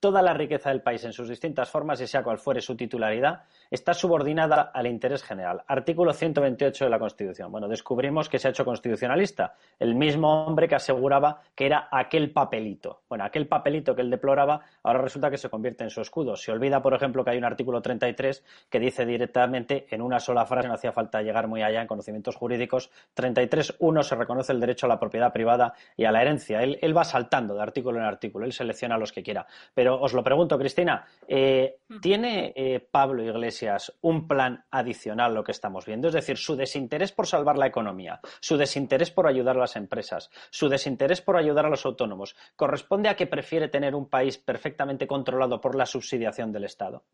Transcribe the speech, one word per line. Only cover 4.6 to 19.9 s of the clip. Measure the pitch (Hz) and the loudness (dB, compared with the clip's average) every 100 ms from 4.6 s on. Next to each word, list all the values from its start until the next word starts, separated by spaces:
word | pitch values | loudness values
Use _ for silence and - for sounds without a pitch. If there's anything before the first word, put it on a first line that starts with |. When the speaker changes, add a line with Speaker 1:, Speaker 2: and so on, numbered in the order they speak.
| 143 | 4
Speaker 1:
al | 135 120 | 0 -4
interés | 117 123 139 | -2 -2 -4
general". | - 98 90 87 - | -6 -8 -6 -6 -2
Artículo | 135 147 165 175 | -2 0 2 2
ciento | 143 165 151 | 2 0 2
veintiocho | 139 120 139 - | 2 2 0 2
de | 135 | 0
la | 113 | 2
Constitución. | 110 - 98 90 90 | 0 -4 -8 -8 -10
Bueno, | 98 104 | -8 -6
descubrimos | 110 - 123 135 156 151 | -6 -4 -2 0 0 -2
que | 131 | 0
se | 135 | 0
ha | |
hecho | 127 127 | 0 -2
constitucionalista, | 117 123 107 123 143 196 - 95 - _ _ | -2 -4 -2 0 0 0 -2 -6 -6 _ _
el | 117 117 | -2 2
mismo | 151 147 151 156 156 | 2 2 2 2 2
hombre | 156 165 | 0 2
que | 143 | 2
aseguraba | - 131 135 139 143 151 _ - | 0 0 4 4 4 0 _ -2
que | 135 | 2
era | 147 - | 2 2
aquel | 135 127 160 151 | -2 2 0 0
papelito. | 151 135 113 110 98 - - _ | 0 0 -2 -6 -8 -12 -14 _
Bueno, | 113 | -6
aquel | 101 151 151 | -4 -4 0
papelito | 156 - 151 151 123 | 0 0 0 0 0
que | |
él | 123 | 0
deploraba, | 123 139 139 139 151 - _ | 0 2 4 4 2 -2 _
ahora | 113 123 | 0 2
resulta | 131 143 147 | 2 -2 -2
que | 135 | -2
se | 123 | -6
convierte | 110 117 113 113 | -6 -6 -6 -8
en | |
su | 110 | -8
escudo. | 104 - 139 98 | -8 -4 -4 -4
Se | - | -4
olvida, | 110 135 135 | -2 2 2
por | 131 | 4
ejemplo, | 123 135 127 | 2 0 0
que | 123 | 0
hay | 123 | 0
un | 120 | 0
artículo | 123 123 120 | -2 -4 -2
treinta | - 117 123 | -2 -2 -2
y | |
tres | 117 135 139 _ - _ | 0 -2 -4 _ -20 _
que | 120 | 0
dice | 123 120 120 | 0 -2 -2
directamente, | 120 120 - 123 127 120 139 | 0 0 2 2 0 -2 -4
en | - | -4